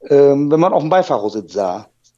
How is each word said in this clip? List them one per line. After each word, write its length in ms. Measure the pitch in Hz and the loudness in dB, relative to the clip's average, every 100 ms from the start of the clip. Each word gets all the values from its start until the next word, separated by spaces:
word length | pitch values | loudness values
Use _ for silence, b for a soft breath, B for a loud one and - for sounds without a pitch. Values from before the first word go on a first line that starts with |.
ähm, 480 | - 143 143 139 147 | 0 4 4 2 0
wenn 100 | 156 | 0
man 120 | 180 | 2
auf 100 | 175 | 0
dem 60 | 156 | 0
Beifahrersitz 600 | 185 175 120 104 107 82 | 0 0 -2 -4 -8 -10
sah, 360 | 92 92 98 - _ _ | -6 -6 -6 -14 _ _